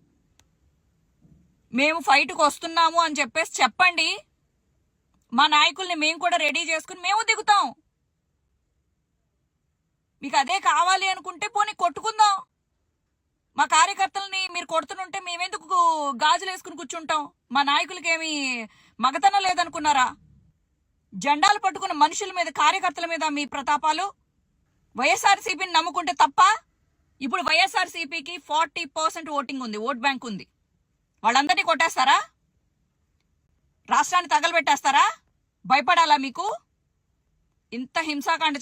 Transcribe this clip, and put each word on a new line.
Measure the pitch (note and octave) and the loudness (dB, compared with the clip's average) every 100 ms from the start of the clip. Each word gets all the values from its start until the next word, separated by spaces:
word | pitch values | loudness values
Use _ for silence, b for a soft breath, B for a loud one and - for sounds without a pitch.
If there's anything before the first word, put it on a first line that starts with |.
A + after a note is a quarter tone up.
| _ _ _ _ _ _ _ _ _ _ _ _ _ _ _ _ _ | _ _ _ _ _ _ _ _ _ _ _ _ _ _ _ _ _
మేము | A#3 D4+ E4 | -2 0 0
ఫైట్కి | - C#4+ D4 - | 2 2 2 2
వస్తున్నాము | C#4+ - E4 E4 E4 E4 | 0 0 -4 2 2 2
అని | E4 D4+ | 0 -2
చెప్పేసి | C4 D#4+ E4 - | -4 -4 -4 -2
చెప్పండి, | B3+ - F4+ E4 E4 G4+ _ _ _ _ _ _ _ _ _ _ _ | -2 2 2 2 -4 -4 _ _ _ _ _ _ _ _ _ _ _
మా | A#3+ D#4 | 2 4
నాయకుల్ని | D4 E4 F#4 F#4 | 6 4 0 -6
మేము | E4 D#4 E4 | -2 -2 -2
కూడా | F4 E4+ | -2 0
రెడీ | D4+ D4 | 0 -2
చేసుకుని | E4 D#4+ - F#4 | -4 -4 -6 -8
మేము | F4+ G#4+ | -2 -2
దిగుతాం. | A4+ G#4+ G#4+ G4+ C4+ - _ _ _ _ _ _ _ _ _ _ _ _ _ _ _ _ _ _ _ _ _ _ _ _ | 0 -2 2 2 2 -6 _ _ _ _ _ _ _ _ _ _ _ _ _ _ _ _ _ _ _ _ _ _ _ _
మీకు | C4+ D4+ | -2 0
అదే | C4+ G4 | 0 0
కావాలి | F4+ D4+ F4 F#4+ F#4+ | 2 2 4 2 0
అనుకుంటే | F#4 F4+ E4+ G#4 G#4 | -4 -8 -8 -6 -2
పోనీ | G#4 | -4
కొట్టుకుందాం. | G#4 F4 E4 A4 G#4+ G#4 G4 - _ _ _ _ _ _ _ _ _ _ - | -2 -4 -2 -6 2 4 2 -6 _ _ _ _ _ _ _ _ _ _ -2
మా | |
కార్యకర్తల్ని | D4 D#4+ F4+ G4 F#4+ G4 G4 F#4+ F#4 | 2 4 4 2 -2 -2 -6 -6 -4
మీరు | F4 E4+ | -6 -4
కొడుతుంటే | D#4+ - F#4+ F#4 F#4+ | -4 -4 -12 -10 -10
మేమెందుకు | F4+ E4+ F#4 G#4 - F#4 E4+ D#4+ C#4+ A#3+ | -8 -8 -6 -8 -2 2 2 2 -2 0
గాజులు | D4+ E4+ F#4+ | 2 2 -2
వేసుకుని | F#4 - D4+ | -10 -12 -16
కూర్చుంటాం? | E4 E4+ D#4 D4+ C#4+ _ - | -12 -12 -4 -4 -4 _ -4
మా | C4 | -2
నాయకులకేమి | C#4+ D4+ F4+ F4+ E4+ E4 D#4+ D4 C4+ A#3+ A3 b b - | 2 0 -2 -6 -2 -2 -2 -4 -4 -6 -8 b b -2
మగతనం | B3+ C#4+ G4 G4+ | -2 4 2 4
లేదనుకున్నారా? | F#4+ F4+ E4+ E4+ D4+ C#4 B3+ - _ _ _ _ _ _ _ _ _ | 0 0 -2 -2 0 2 0 -4 _ _ _ _ _ _ _ _ _
జెండాలు | G3 B3 D4 G4 G#4 | -6 0 2 4 2
పట్టుకున్న | F#4+ D4 F#4 | -2 -4 -8
మనుషుల | D4+ D4+ F#4+ G4 | 0 0 0 -8
మీద, | F#4 E4 | -4 -6
కార్యకర్తల | - - F#4+ F4+ - E4+ | 2 2 2 -4 -4 -6
మీద | E4 | -4
మీ | D#4+ C#4+ | -4 -4
ప్రతాపాలు. | C#4+ C#4+ C4+ C#4+ D#4 D#4 G4 - _ _ _ _ _ _ _ G#3 | -6 -6 -2 0 0 -2 -4 -10 _ _ _ _ _ _ _ -2
వైఎస్ఆర్సీపీని | C#4+ F#4 G#4+ G4 A4 E4+ F#4 | 0 2 2 2 0 -6 0
నమ్ముకుంటే | E4 E4 D#4+ F4 | 0 0 -4 -4
తప్ప. | F4 C4+ - F#4+ A4+ _ _ _ _ _ - | 0 2 6 4 4 _ _ _ _ _ -10
ఇప్పుడు | C4 F4+ | -6 -4
వైఎస్ఆర్సీపీకి | C#4 D#4+ F#4+ F#4+ F4+ E4+ C#4+ E4 C#4 F4 | 0 2 2 0 -4 -6 -10 -10 -12 -14
ఫార్టీ | - D4+ E4 F4 | -4 -2 -2 -4
పర్సెంట్ | D#4+ D#4+ D#4+ E4+ D#4+ | -10 -4 -4 -6 -6
ఓటింగ్ | C#4+ C#4 C4+ | -6 -6 -8
ఉంది, | A#3+ G#3 | -8 -8
ఓట్ | A#3 B3+ | -6 -2
బ్యాంక్ | C#4 C4 B3 | -2 -4 -8
ఉంది. | F#3+ - _ _ _ _ _ _ _ | -12 -14 _ _ _ _ _ _ _
వాళ్ళందరినీ | A3 B3 C#4+ F#4+ | 2 2 2 0
కొట్టేస్తారా? | F#4+ D#4 E4 - C4 F4+ G#4+ _ _ _ _ _ _ _ _ _ _ _ _ _ _ _ - | 0 0 0 2 2 2 0 _ _ _ _ _ _ _ _ _ _ _ _ _ _ _ 0
రాష్ట్రాన్ని | B3+ - F4+ E4+ | 2 2 0 2
తగలబెట్టేస్తారా? | D4+ E4 E4+ D4 C#4+ C#4+ C#4 G#4 E5 _ _ _ _ F3+ | 0 2 0 2 0 2 4 4 0 _ _ _ _ 0
భయపడాలా | C4+ C4+ E4+ D#4+ C#4+ | 0 4 4 4 4
మీకు? | C4+ D#4+ G4+ E5+ _ _ _ _ _ _ _ _ _ _ _ | 0 -6 -6 -6 _ _ _ _ _ _ _ _ _ _ _
ఇంత | A#3 C4 E4+ | -12 -8 -6
హింసాకాండ | D#4+ D4 D4+ D#4+ D#4 C#4 | -4 -4 -2 0 0 -2